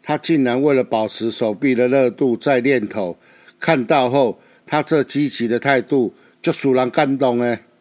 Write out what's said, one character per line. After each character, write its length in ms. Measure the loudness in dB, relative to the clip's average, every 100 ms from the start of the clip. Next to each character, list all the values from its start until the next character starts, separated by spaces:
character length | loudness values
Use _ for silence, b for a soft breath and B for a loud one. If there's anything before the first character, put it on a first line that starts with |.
他 160 | -4 -4
竟 260 | 0 0
然 180 | 2 2
为 120 | 2
了 100 | 2
保 240 | 0 -2 -2
持 220 | -4 -4
手 240 | -2 -4
臂 200 | -2 -2
的 140 | 2 2
热 220 | 2 0
度 260 | 0 -2 0
在 240 | 0 0
练 260 | 2 0 0
投。 300 | -6 -6 -8 b b b b
看 240 | 0 0
到 280 | 2 2 2
后， 280 | 2 0 -2 b b -4
他 160 | -2
这 200 | 0 0
积 280 | 0 -2 -2
极 180 | -2 -2
的 100 | -2
态 220 | 2 0
度 320 | 2 0 0 b b b
就 100 | -4
使 180 | -2 0
人 200 | 0 0
感 260 | 0 0 0
动 240 | 0 0
欸。 200 | -2 -4 _ _